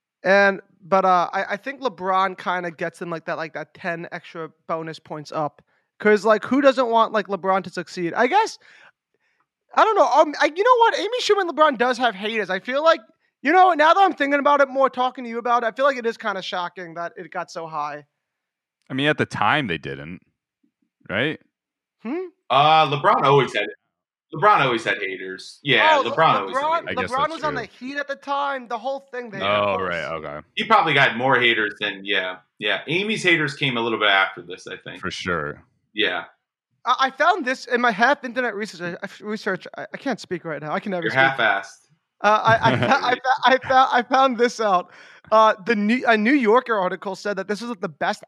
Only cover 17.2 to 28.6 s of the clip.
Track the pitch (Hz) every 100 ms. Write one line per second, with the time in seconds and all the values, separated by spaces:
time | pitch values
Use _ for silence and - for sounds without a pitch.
17.2 | 165 185 165 175 165 156 147 147 143 _
18.2 | _ _ _ _ _ _ - 131 147 151
19.2 | 113 - 104 147 120 82 69 67 76 90
20.2 | _ _ _ _ _ _ _ _ - 98
21.2 | 147 135 _ _ _ _ _ _ 220 330
22.2 | 370 _ - 131 151 156 151 143 175 240
23.2 | 139 139 120 110 104 - _ _ _ _
24.2 | _ 156 208 190 135 117 107 98 98 92
25.2 | 95 95 - - - 117 107 294 233 -
26.2 | 165 262 95 254 302 330 165 95 180 254
27.2 | 302 320 302 269 208 - 254 285 277 277
28.2 | 277 285 285 269